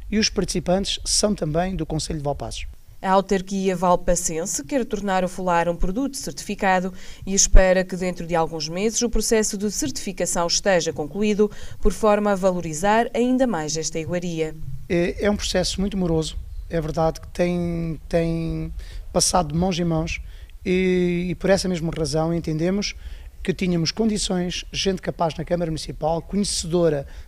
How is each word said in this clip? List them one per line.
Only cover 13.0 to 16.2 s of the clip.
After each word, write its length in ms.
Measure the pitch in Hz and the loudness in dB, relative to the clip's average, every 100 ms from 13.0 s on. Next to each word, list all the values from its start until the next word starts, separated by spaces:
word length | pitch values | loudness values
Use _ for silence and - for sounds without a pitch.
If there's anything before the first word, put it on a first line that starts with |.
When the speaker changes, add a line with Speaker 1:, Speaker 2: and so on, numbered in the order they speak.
| 233 | 2
Speaker 2:
ainda 320 | 226 247 254 254 | 2 2 4 2
mais 300 | 170 151 160 | 0 -2 -4
esta 240 | 151 165 | -4 -4
iguaria. 560 | 156 175 175 160 156 156 135 127 - | -2 -2 -2 -2 -4 -4 -8 -6 -2
Speaker 1:
É, 380 | 175 175 - 202 | 0 0 0 0
é 40 | |
um 60 | 202 | 0
processo 460 | - 185 170 - | 0 0 0 -2
muito 160 | 196 196 | -2 0
moroso, 400 | 175 160 | 0 0